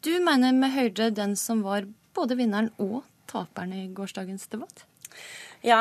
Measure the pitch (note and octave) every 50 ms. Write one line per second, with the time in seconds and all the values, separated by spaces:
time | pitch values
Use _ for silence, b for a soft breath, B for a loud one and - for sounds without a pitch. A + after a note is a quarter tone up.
0 | - D4+ E4 F4+ F4+ E4+ D4+ C4 B3 B3+ B3+ C4 C4 C4+ C4 C#4 C4 A#3 F#3 F#3+
1 | A3 A#3 A3 G#3 G#3 G3+ G3+ G3 - - A#3 A3 G#3 G3 G3 G3+ G3+ G3+ G#3+ _
2 | _ _ _ - F4 A#3+ B3+ B3 B3+ A3+ G3+ G#3 A3 A3 - _ G3+ F#3+ G#3 C4
3 | - _ _ _ _ - - G#3+ F#3 - _ - F3+ F3+ F#3+ F#3+ F#3+ F#3 F#3 F#3+
4 | G3 F#3+ - - F#3+ F#3 F#3+ G3 - - - G#3+ C#4+ G4+ - - - _ _ _
5 | _ B B B B B B B B B B B B A#3 A#3 A3